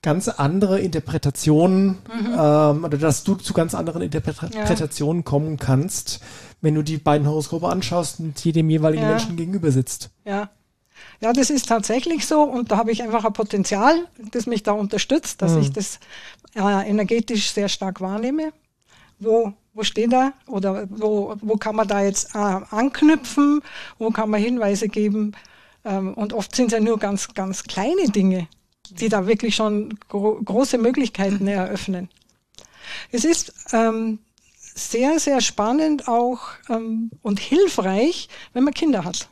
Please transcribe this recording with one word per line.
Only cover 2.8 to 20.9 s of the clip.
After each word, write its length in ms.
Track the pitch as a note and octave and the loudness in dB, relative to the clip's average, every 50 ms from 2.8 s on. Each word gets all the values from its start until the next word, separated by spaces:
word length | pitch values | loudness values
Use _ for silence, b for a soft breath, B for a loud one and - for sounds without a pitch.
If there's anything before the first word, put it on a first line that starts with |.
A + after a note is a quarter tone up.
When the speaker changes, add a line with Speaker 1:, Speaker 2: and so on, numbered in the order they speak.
| E3+ | 0
Speaker 1:
oder 120 | E3+ D3 | -2 -2
dass 260 | C#3 D#3 D#3+ C3+ - - | 0 2 2 2 0 0
du 120 | - G3 | -2 -2
zu 180 | F#3 - - - | -2 -2 -2 0
ganz 200 | F3+ D#3+ E3 - | 0 0 0 -2
anderen 260 | - E3+ E3+ D#3+ E3+ | -4 -4 -4 -4 -4
Interpreta- 440 | F3+ E3+ D3 D#3+ - D#3 D3+ - - - G#3+ | -4 -4 -4 -4 -4 -4 -6 -6 -10 -8 -6
Speaker 2:
Ja. 80 | G#3+ | -4
Speaker 1:
Interpretationen 640 | G#3+ G#3 F3 - D#3 D3 - - D3 D3 E3+ F3 D#3 | 0 0 0 0 -2 -6 -4 -2 -2 -2 0 -2 -2
kommen 320 | - C#3+ C#3+ D#3 D#3 D#3 | 0 0 0 0 -2 -6
kannst, 640 | C3+ - C3 C3 C3 D3+ G3 - - - - - B B B B B B B B B | -4 0 2 2 2 2 0 -6 -8 -8 -8 -10 B B B B B B B B B
wenn 140 | - D#3 D3+ | 0 0 2
du 80 | D#3 D3+ | 2 0
die 140 | D#3 D#3+ | -2 -4
beiden 300 | D3 - D#3 D3 C#3+ - | 0 2 2 4 4 2
Horoskope 400 | D3 D3+ D#3 C#3+ - E3 E3 F3 | 2 0 -2 -4 -4 -4 -4 -2
anschaust 520 | F3+ F3 F#3+ - - F3 F3 E3+ D3+ - - | -2 -2 -2 -2 0 -2 -2 -2 -2 -6 -8
und 200 | E3 D#3+ C#3 - - | -8 -8 -8 -2 -2
jedem 260 | E3+ D3+ E3 D#3+ D#3+ | 2 2 4 4 4
jeweiligen 340 | D#3 D#3 D3+ D#3 D#3 D#3 D3+ | 4 4 4 2 2 2 2
Speaker 2:
Ja. 60 | D#3 | 2
Speaker 1:
Menschen 260 | D#3+ A3+ A3+ A3+ F3 | 2 2 0 -2 -4
gegenüber 360 | E3 E3 F3 F#3+ G3 E3 D3+ | -4 -4 -4 -4 0 2 4
sitzt. 380 | C3 C3+ B2+ - - - - - _ _ _ | 4 2 2 0 -6 -12 -12 -18 _ _ _
Speaker 2:
Ja. 240 | G#2 G2 - G#3 G3 _ _ _ _ _ _ _ B B B B B B B | -6 -4 -4 -4 -8 _ _ _ _ _ _ _ B B B B B B B
Ja, 100 | A3 A3 B3 | 0 2 4
das 160 | C#4 C4 - | 4 4 2
ist 180 | D4+ C4 - | 2 0 2
tatsächlich 580 | - A#3+ A3+ G#3 - A3+ C4 - E4+ E4 D4 - | 0 0 0 2 0 -2 0 0 -2 -2 -2 0
so 160 | - D#4 D4+ D4+ | 2 4 4 4
und 280 | C#4+ C4 B3 A#3+ - | 4 2 -4 -2 0
da 60 | G#3+ | 0
habe 140 | G3+ A3+ A3 | 0 2 0
ich 100 | A#3 G#3+ A#3+ | -2 -2 -2
einfach 200 | A3 A3 A#3 G#3 | -2 -2 0 0
ein 80 | A3+ G#3 | 0 0
Potenzial, 600 | - A3 - - G3+ F#3 - G#3 G3 A3 C#4 E4 E4+ F4 - _ - A3 G#3+ | -2 -4 -2 0 -2 0 0 0 4 4 4 4 4 0 -6 _ -18 -18 -8
das 140 | - A#3+ A3 | -6 -6 -4
mich 160 | A#3+ A#3 G#3 - | -2 -4 -2 0
da 80 | G#3+ G#3 | 0 0
unterstützt, 680 | G#3+ G3+ G3+ - G3+ - - C4+ D#4+ - - - - | 0 -2 -2 -2 -4 0 0 0 0 0 -4 -6 -2
dass 120 | F#3+ E3 E3 | 0 2 4
Speaker 1:
Mhm. 80 | D#3 | 4
Speaker 2:
ich 100 | C#3+ C#3 C3+ | 2 0 0
das, 260 | - G3 - - - B B B B B B B B _ _ _ | -4 -6 -6 -10 -14 B B B B B B B B _ _ _
äh, 340 | A3 F#3+ G3+ G3+ F#3+ - - | -2 0 2 2 2 0 0
energetisch 640 | G3+ G#3+ G3+ F#3+ A3+ A#3 A3 - A#3 G#3 G3+ - - | 0 0 2 2 0 0 0 0 -2 -2 -2 -2 -2
sehr 160 | G#3 G3+ G3 | -2 -2 -2
stark 320 | - - G3 F#3+ G3 - | -2 -4 -6 -8 -6 -6
wahrnehme. 500 | F#3+ F#3 G3 G#3+ A3+ B3+ C#4 D#4+ D#4 D#4 D#4 _ _ _ _ _ b b b b b b b _ | -6 -6 -4 -4 -4 -2 -2 -2 -4 -4 -8 _ _ _ _ _ b b b b b b b _
Wo, 340 | G3+ A3 A3 A#3 A#3 G3+ G3+ _ _ _ _ | 0 2 2 2 2 0 -6 _ _ _ _
wo 100 | G#3+ G#3+ | -4 -4
steht 300 | - - G#3+ A3 A#3 B3+ | -2 0 0 2 4 4
er 200 | B3+ C4 C4+ C#4 _ _ | 4 2 2 -2 _ _
oder 400 | - B3+ G3 F#3+ G3 F#3+ G#3 G#3+ | -8 -6 -2 -2 -2 -2 -4 -6
wo, 460 | F#3+ | -10